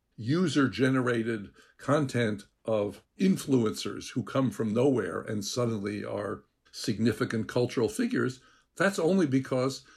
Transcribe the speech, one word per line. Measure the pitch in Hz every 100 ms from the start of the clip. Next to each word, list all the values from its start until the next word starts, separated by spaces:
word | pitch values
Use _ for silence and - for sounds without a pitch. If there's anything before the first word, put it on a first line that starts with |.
| _ -
User-generated | 110 170 170 143 123 95 131 131 123 113 113 113 98 - - -
content | - 151 131 120 110 101 - _
of | - 110 101 - _ -
influencers | 190 156 143 131 107 - 101 - -
who | 131
come | - 135 127
from | - 110
nowhere | 113 143 123 90 -
and | - 107
suddenly | 101 127 117 107 104 101
are | 113 104 101 98 _ _ _
significant | - - 104 117 - 123 110 107
cultural | 123 120 127 110
figures, | - 240 127 127 - _ _ _ -
that's | 190 196
only | 165 190 147
because | 135 - 127 135 135 -